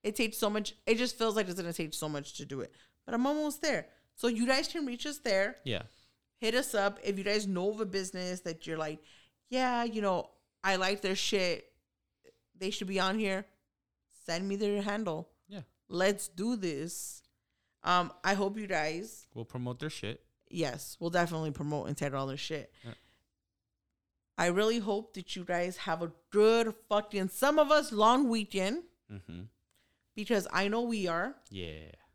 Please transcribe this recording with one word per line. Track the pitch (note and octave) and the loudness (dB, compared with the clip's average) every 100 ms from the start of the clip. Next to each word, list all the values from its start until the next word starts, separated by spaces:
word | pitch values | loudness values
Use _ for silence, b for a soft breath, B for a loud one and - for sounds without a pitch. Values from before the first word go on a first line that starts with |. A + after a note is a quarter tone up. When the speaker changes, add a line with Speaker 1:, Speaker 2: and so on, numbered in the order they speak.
Speaker 1:
it | G#3 | -2
takes | G#3+ A3+ - | 0 0 2
so | G#3+ | 0
much. | G#3 G#3 - | 0 -4 -6
It | - A3+ | 0 2
just | B3 - | 2 0
feels | A3+ G#3+ | 0 2
like | F#3 | 0
it's | F3 | -2
gonna | E3+ | -6
take | E3 D#3 | -4 -6
so | - D#3 | -4 -4
much | D3 C#3+ | -4 -8
to | - | -12
do | C#3 C3+ | -8 -8
it. | - b b b - | -8 b b b -4
But | |
I'm | A#3 C4 | 0 2
almost | D4+ D4+ C#4+ | 2 0 0
there. | D#4+ G#3 - b b | -2 -2 -4 b b
So | - A#3 | -2 0
you | A3+ A#3+ | 2 2
guys | C4+ D4+ | 2 0
can | E4+ C#4 | -4 -4
reach | A#3+ D4+ | -4 -6
us | C#4+ | -4
there. | A#3 F#3+ G3+ B3 | 2 2 2 -2
Speaker 2:
Yeah. | C3 G2 - b b b _ _ | -4 -4 -6 b b b _ _
Speaker 1:
Hit | A3 | 0
us | A#3+ B3 | 0 0
up. | G#3+ G3+ G3+ | 2 0 0
If | - G3 | -4 -2
you | |
guys | G3 G#3+ G3+ | 0 0 2
know | F3+ F#3+ | 0 0
of | G#3+ | 0
a | G#3+ | -2
business | G3 F#3 F#3 F3+ F3+ | -2 -4 -6 -6 -4
that | F3 D#3+ - | -6 -8 -6
you're | D#3+ | -4
like, | D#3 D#3 b b b _ _ | -4 -6 b b b _ _
"Yeah, | B3+ B3+ A#3+ | 0 2 2
you | A#3 A3 | 0 0
know, | G3+ F3+ - _ _ _ | 2 2 -2 _ _ _
I | F#3+ F#3+ | 0 2
like | F#3 G3+ | 2 2
their | G3 F#3+ | 0 0
shit, | - G3+ F3+ E3 - _ _ _ _ _ - _ _ | 2 2 2 -2 -8 _ _ _ _ _ -20 _ _
they | _ F#3+ | _ -6
should | G3 F#3+ | -4 -2
be | F#3+ | 2
on | F#3+ G#3+ | 2 2
here," | G3+ F#3+ G3+ _ _ _ _ _ _ - - | 0 0 -4 _ _ _ _ _ _ -16 -6
send | E3+ G3 | -4 -2
me | G3 | 0
their | G#3 G3+ | 0 0
handle. | G3+ G#3 G#3 D#3+ - _ _ | 0 -2 -2 -4 -8 _ _
Speaker 2:
Yeah. | G3 - _ _ | -16 -16 _ _
Speaker 1:
Let's | E3+ F#3+ G3 - | 2 2 2 -4
do | E3+ A3 A#3+ | -4 -2 -2
this. | F#3 C#3 E3 - - - _ _ _ _ _ _ | -2 -4 -6 -8 -10 -14 _ _ _ _ _ _
Um, | - F3+ F3 - | 2 2 2 -2
I | F#3 | 0
hope | G3 G3+ G#3+ | 2 0 -2
you | G#3 | -2
guys | F3 D#3 E3 A3 - - | -2 0 -4 -10 -16 -14
Speaker 2:
We'll | C3 | -12
promote | A#2 B2+ B2 B2 | -8 -6 -6 -6
their | D3+ | -8
shit. | - G2+ - _ _ _ | -6 -8 -8 _ _ _
Speaker 1:
Yes, | F3 D3 C3+ - - | -2 -2 -4 -12 -6
we'll | E3+ | -2
definitely | F3 E3+ D#3+ D#3 | 0 0 0 -4
promote | C#3 D3 D3 E2+ | -4 -4 -4 -4
and | C#3 | -4
tag | C#3+ | -4
all | C3+ C3+ | -4 -6
their | C3 | -6
shit. | - D#3 - _ | -6 -8 -10 _
Speaker 2:
Yeah. | A#2 B B B _ _ _ _ _ _ _ _ _ _ _ - | -18 B B B _ _ _ _ _ _ _ _ _ _ _ 0
Speaker 1:
I | F3 | 2
really | F3+ A3 A#3 | 4 4 2
hope | G#3 G3+ A#3 | 0 -2 -4
that | F#3+ F3+ F#3 | -14 -10 -10
you | |
guys | F3+ F3 F3+ F3+ | -2 -2 -2 -4
have | - E3 | -4 -2
a | E3+ - _ | -4 -8 _
good | G3+ G#3+ A#3 A3+ G#3+ _ | 6 6 6 2 -2 _
fucking, | G#3 G#3 G3+ F#3+ | 0 2 -2 -2
some | - C4+ D#4 | 2 4 6
of | C#4+ | 6
us, | D4+ - | 6 4
long | G#3 A3 B3+ C4 | 6 8 8 6
weekend. | A3+ G#3 G3 F#3+ D#4 E4+ _ _ | 2 0 0 0 -2 -8 _ _
Speaker 2:
Mm-hmm. | G2+ - F2 G2+ _ _ _ _ _ _ | -14 -10 -12 -12 _ _ _ _ _ _
Speaker 1:
Because | - G#3 G#3+ F#3+ | -10 0 0 2
I | F3+ G3+ | 0 2
know | A3+ | 0
we | A#3+ A3 F3+ | 0 0 0
are. | E3 G#3+ C#4+ - | 0 -2 -6 -12
Speaker 2:
Yeah. | G2+ E2+ D#2 D#2+ - _ | -10 -8 -10 -16 -20 _